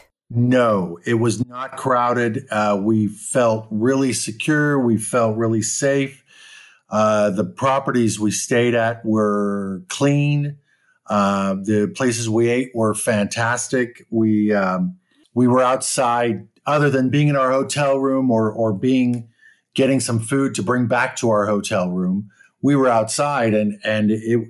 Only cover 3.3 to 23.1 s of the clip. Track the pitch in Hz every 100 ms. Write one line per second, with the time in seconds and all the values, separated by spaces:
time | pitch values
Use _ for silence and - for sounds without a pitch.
3.3 | 135 120 110 113 110 120 135 135 110 -
4.3 | 110 - 151 147 143 120 107 110 127 113
5.3 | 110 113 113 101 - 139 139 135 - _
6.3 | - - - - _ - 107 107 107 104
7.3 | 95 101 - 135 135 - 123 113 95 104
8.3 | 92 - 123 120 117 113 117 113 107 104
9.3 | 104 101 101 98 92 - - 139 143 143
10.3 | 147 143 143 _ _ _ _ - 104 101
11.3 | 98 98 95 98 107 104 - 131 113 113
12.3 | 110 117 123 131 117 110 104 - 107 101
13.3 | - 117 120 - 131 117 - - 113 110
14.3 | 104 104 104 95 92 90 - _ _ _
15.3 | 120 123 127 127 127 - - 120 120 120
16.3 | 101 - _ - 147 147 135 127 139 147
17.3 | 139 131 131 135 143 139 139 135 135 131
18.3 | 113 110 107 113 95 127 131 123 120 113
19.3 | _ - _ _ - 135 135 117 117 110
20.3 | 135 135 - 98 127 123 120 127 - 117
21.3 | 104 104 104 98 104 90 90 90 98 107
22.3 | _ - _ 135 143 131 113 107